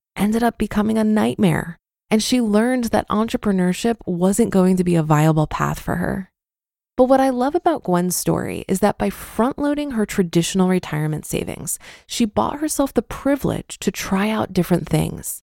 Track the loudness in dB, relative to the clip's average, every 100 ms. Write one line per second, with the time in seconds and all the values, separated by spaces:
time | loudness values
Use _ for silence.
0 | _ -2 0 2 0 -2 -2 0 0 2
1 | 2 2 2 2 2 2 -2 -10 _ _
2 | -2 0 2 0 2 2 2 0 0 0
3 | 0 -2 -2 -2 0 2 2 0 -2 -2
4 | -4 0 2 2 2 4 4 4 2 2
5 | 4 4 4 4 0 -2 -2 -4 -4 -4
6 | -2 -4 -8 _ _ _ _ _ _ 2
7 | 4 4 4 0 0 0 0 0 0 0
8 | 0 -2 -2 -2 -2 -6 -4 0 0 0
9 | -4 -6 -6 -2 0 0 -2 -2 -4 -4
10 | -2 -2 0 0 0 2 2 2 -2 -4
11 | -4 -4 -6 -6 -6 -8 -10 -10 -12 -20
12 | -8 -4 -2 0 -2 -2 -4 -2 -2 0
13 | -2 -2 -2 0 -2 -4 -8 -8 -6 -6
14 | -4 -2 -2 -2 -2 -2 0 0 0 -2
15 | -2 -6 -12 -14 _